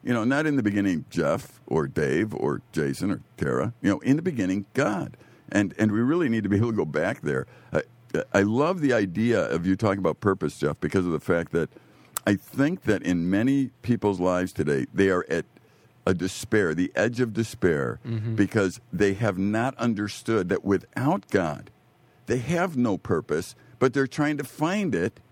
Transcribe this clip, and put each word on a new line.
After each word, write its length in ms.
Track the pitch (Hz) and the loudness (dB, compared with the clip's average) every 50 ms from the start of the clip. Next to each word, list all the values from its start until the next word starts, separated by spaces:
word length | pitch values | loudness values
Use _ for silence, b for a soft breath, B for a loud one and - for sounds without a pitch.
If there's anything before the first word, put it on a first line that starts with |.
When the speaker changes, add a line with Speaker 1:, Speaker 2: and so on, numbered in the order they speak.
Speaker 1:
You 120 | - 123 123 | -2 -2 -2
know, 100 | 117 110 | 0 0
not 220 | 123 131 143 156 | 0 0 2 0
"In 100 | 156 143 | 2 0
the 60 | 135 | 2
beginning, 420 | 110 104 101 101 98 98 90 78 - - | 2 2 2 2 2 2 0 0 -4 -6
Jeff 500 | - 85 80 71 80 - - - - - - | -4 -2 0 0 0 -2 -4 -12 -20 -20 -8
or 200 | - - 80 76 | -2 -2 0 0
Dave 460 | 71 - 82 76 69 65 80 107 107 - | 0 -2 -2 0 2 2 0 0 -2 -2
or 280 | - - 71 69 - - _ | -4 -2 -2 -2 -4 -6 _
Jason 380 | - 80 76 71 69 - 90 101 | -4 -2 -2 -2 -2 -2 -2 -4
or 100 | 92 - - _ _ | -4 -4 -6 _ _
Tara." 380 | - - 71 62 64 73 120 120 _ | -4 -2 0 0 0 0 -2 -4 _
You 80 | - 95 | 0 0
know, 80 | 98 - | 0 0
"In 160 | - 113 135 | 2 2 2
the 60 | 156 | 2
beginning, 420 | 170 185 156 117 95 90 92 101 98 _ | 2 -2 -2 -2 -2 0 -2 -2 -4 _
God." 460 | _ - 139 202 208 185 - - - B B B B B B B | _ -2 0 0 -2 -4 -6 -8 -12 B B B B B B B
And, 220 | - 104 104 90 - - | 0 0 0 0 0 0
and 140 | 110 107 | 0 2
we 80 | 101 107 | 2 2
really 280 | 120 127 156 175 175 127 | 2 2 2 2 2 0
need 140 | 113 113 | 0 0
to 60 | 101 101 | 0 2
be 80 | 101 | 2
able 140 | 98 113 120 | 2 2 2
to 40 | 113 | 0
go 80 | 104 80 | -2 -2
back 360 | 78 73 76 80 95 135 - | -2 0 0 0 0 -2 -4
there. 260 | - 71 71 65 67 B B B B B | -4 -2 -2 -2 -4 B B B B B
I, 100 | - 78 - - - _ _ - - - - - - | -4 -4 -4 -4 -14 _ _ -4 -4 -4 -4 0 2
I 80 | 98 | 2
love 380 | 98 104 110 123 147 160 196 180 | 2 2 2 0 0 0 0 0
the 120 | 151 139 | 0 2
idea 480 | 123 113 104 95 82 104 110 120 117 101 80 55 | 2 2 0 0 0 0 0 2 2 2 0 0
of 160 | 64 85 85 | -2 -2 0
you 120 | 95 95 | 0 0
talking 240 | 95 113 104 98 98 | 2 2 0 0 2
about 180 | 92 85 76 _ | 0 -2 -2 _
purpose, 400 | - 104 95 - 80 73 - - | 0 0 0 2 -2 -4 -4 -2
Jeff, 220 | - 73 71 - | -2 -2 -2 -2
because 260 | - 78 - 98 90 | -4 0 0 0 0
of 60 | 90 | 2
the 80 | 82 76 | -2 -2
fact 320 | - - 90 85 82 - | 0 0 0 0 0 -2
that 180 | - 85 78 - - B B B B B B B B B - | -2 -2 -2 -2 -6 B B B B B B B B B 0
I 80 | - 104 | 0 0
think 480 | 95 - - - - 139 151 185 185 | 0 -2 -8 -2 0 0 0 0 -2
that 180 | - - 104 92 - | 0 0 0 0 0
in 260 | 82 90 85 85 87 | 0 0 0 2 2
many 400 | 95 98 117 131 139 139 135 120 _ _ | 2 2 2 2 2 2 0 -2 _ _
people's 360 | - 110 120 107 - 104 98 87 | -2 -2 -2 2 2 0 0 2
lives 340 | 90 92 90 90 92 92 | 2 2 2 2 0 -2
today, 340 | - - 80 73 71 67 60 - | -2 -2 0 0 0 0 -2 -4
they 160 | - 85 98 95 | 0 2 4 4
are 160 | 92 90 87 - | 4 2 0 0
at 140 | 73 85 82 _ _ - b b b b b b b b _ | -2 -4 -4 _ _ -20 b b b b b b b b _
a 100 | 92 95 | -2 0
despair, 600 | 85 90 92 - - - - - 107 98 85 78 | 0 -2 -4 -6 -8 -6 0 2 2 2 2 0
the 160 | 82 92 - - | 0 -2 -2 0
edge 240 | - 98 117 120 120 | 0 0 0 0 -2
of 120 | 127 117 | -4 -2
despair, 680 | 104 107 117 - - - - 90 80 71 67 60 57 - - | -2 -4 -4 -4 -4 0 2 2 2 2 0 -4 -4 -8 -8
Speaker 2:
Mm-hmm. 300 | 123 117 110 107 117 113 | -8 -6 -6 -4 -4 0
Speaker 1:
because 460 | 110 104 95 - 113 98 92 - - _ _ | 0 0 2 2 0 0 0 -2 -6 _ _
they 220 | - 87 104 98 98 | 0 2 2 2 2
have 240 | 95 120 107 95 90 | 2 0 0 0 0
not 380 | 95 101 107 113 117 135 139 | 0 0 0 0 -2 -2 -4
understood 720 | - 120 120 113 98 104 101 - - - - 113 107 92 87 | -2 -2 -2 0 -2 -4 -6 -8 -10 -4 0 0 0 2 0
that 160 | 98 - - | -2 -2 2
without 680 | 95 98 90 - - - - 123 143 180 202 - - | 0 0 0 0 -4 -6 -2 0 0 0 -2 -4 -2
God, 400 | - 98 90 80 73 - - - _ _ _ _ _ _ b b b b _ | 0 0 0 0 -4 -8 -12 -20 _ _ _ _ _ _ b b b b _
they 120 | - 113 131 | -2 -2 -2
have 380 | 120 131 175 170 175 190 160 | 0 -2 -2 0 0 -2 0
no 220 | 127 123 113 98 90 | 0 0 0 0 -2
purpose, 560 | _ - 95 80 - - 76 80 90 - - b b b b b | _ -2 -2 -2 0 -2 -4 -4 -4 -6 -14 b b b b b
but 160 | 131 131 120 | 0 2 2
they're 140 | 143 135 127 | 2 -2 0
trying 300 | - - 147 147 151 143 | 0 -2 0 0 0 -4
to 60 | 135 | -6
find 520 | - - - 151 165 190 214 208 165 110 | -10 -4 -2 -2 0 0 0 -2 0 0
it 240 | 85 85 113 _ - _ _ | 0 0 -2 _ -8 _ _